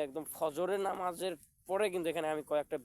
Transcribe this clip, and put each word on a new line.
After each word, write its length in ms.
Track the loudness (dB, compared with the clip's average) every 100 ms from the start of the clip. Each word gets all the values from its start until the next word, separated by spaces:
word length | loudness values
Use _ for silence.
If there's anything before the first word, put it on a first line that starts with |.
| -2
একদম 180 | -4 -8 -2
ফজরের 460 | -2 0 0 2 0
নামাজের 460 | 0 -2 -2 -4 -4 -10 _ -2
পরে 160 | 2 2
কিন্তু 140 | 2 0
এখানে 160 | 0 0
আমি 100 | 0 0
কয়েকটা 280 | 0 0 -4